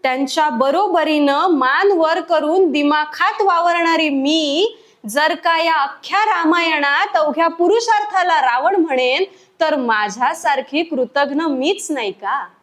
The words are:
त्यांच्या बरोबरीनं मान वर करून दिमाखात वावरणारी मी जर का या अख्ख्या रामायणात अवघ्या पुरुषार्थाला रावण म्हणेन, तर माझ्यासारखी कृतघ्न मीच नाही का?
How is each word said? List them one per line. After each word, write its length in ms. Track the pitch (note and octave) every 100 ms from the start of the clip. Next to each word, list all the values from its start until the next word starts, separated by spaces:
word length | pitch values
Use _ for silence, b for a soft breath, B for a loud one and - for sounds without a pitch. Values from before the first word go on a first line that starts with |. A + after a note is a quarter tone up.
त्यांच्या 460 | C4 B3+ C#4 - D4+
बरोबरीनं 960 | A#3+ C4+ D#4 G#4 F4 D#4 D4+ C#4+ C#4+ F4+
मान 440 | D4+ B3+ D4 G4+
वर 280 | F4+ D#4+ F4
करून 500 | E4+ D#4+ D4+ F4+ F4+
दिमाखात 680 | C#4+ C#4+ D4+ D4+ - F#4 -
वावरणारी 680 | G4 E4+ F4 E4+ E4 E4 D#4
मी 680 | C#4 C4+ D#4+ D4 D4 A4 B B B G#3+
जर 280 | B3 D#4 E4+
का 220 | F4 E4
या 120 | E4 D#4+
अख्ख्या 500 | C#4 - - G4 G#4+
रामायणात 920 | F4+ D#4+ E4+ E4+ D#4 C#4+ D4 G4+ F4+
अवघ्या 300 | D4+ D4+ E4
पुरुषार्थाला 960 | E4+ F4 A4 A#4 G#4+ G#4 F#4+ F4+ D#4+
रावण 340 | B3+ A#3+ D#4 G4+
म्हणेन, 480 | D#4+ C4 B3 C#4 F#4+ B B _
तर 160 | D#4 D4
माझ्यासारखी 1080 | A#3+ G#3+ G#3 G3+ B3+ E4 A3 F#3+ - D4
कृतघ्न 580 | E4+ C4+ B3 C#4+ C#4+ C#4+
मीच 500 | E4 C4 C#4+ G4 -
नाही 200 | C#4+ G#3+
का? 360 | - G3 C4+ F#3 _